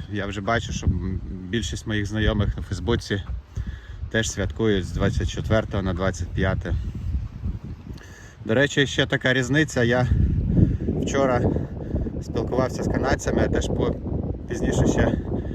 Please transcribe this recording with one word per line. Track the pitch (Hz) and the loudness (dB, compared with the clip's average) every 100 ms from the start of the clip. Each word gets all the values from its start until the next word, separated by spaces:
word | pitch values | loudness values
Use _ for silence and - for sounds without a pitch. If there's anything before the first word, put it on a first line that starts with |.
| - | -8
я | 104 98 | -6 -4
вже | 98 | -4
бачу, | 98 117 - | 0 0 0
що | - - 87 92 95 - 95 92 | -2 0 0 0 -4 -6 -10 -4
більшість | 113 104 113 - | -2 -2 -4 -4
моїх | 104 98 | -2 -2
знайомих | 110 107 107 101 - | 2 2 4 2 0
на | |
Фейсбуці | - 90 92 113 - 101 - - - - - - - - - | -4 -4 0 0 0 -4 -4 -8 -8 -8 -6 -8 -10 -10 -4
теж | 113 107 | -2 -2
святкують | - 92 - 110 98 90 | -2 -4 0 2 2 0
з | |
двадцять | - 98 - 101 | 0 0 0 -2
четвертого | - - 110 - 101 | -2 0 0 0 -2
на | 95 | -2
двадцять | 87 95 90 90 | 0 0 -2 -4
п'яте. | - 95 95 87 80 - - - - - - - - - - - - - - - - - | 0 0 0 0 -2 -2 -6 -4 -4 -4 -6 -6 -6 -8 -12 -12 -14 -14 -18 -18 -10 0
До | |
речі, | 117 143 151 135 | 2 4 2 0
ще | - 135 | 2 2
така | 139 131 | 2 2
різниця. | 127 120 143 156 127 | 2 4 2 2 2
Я | 120 123 123 - - - - - - - - - | 4 4 4 4 4 4 4 6 6 4 -2 -2
вчора | 135 139 135 120 - - - - - - - - | 0 2 2 4 2 0 -4 -8 -4 -2 -2 -4
спілкувався | - 117 110 123 127 117 | -4 -4 -2 0 0 0
з | 113 | -2
канадцями, | - 131 - - - | 0 0 0 0 2
я | - | 2
теж | - - | 2 0
по-, | 135 - - - - - - - | 0 0 -2 -4 -4 -4 -6 -6
пізніше | 120 - - - | -2 0 4 4
ще | - - - - - - | 4 4 2 -2 -4 -4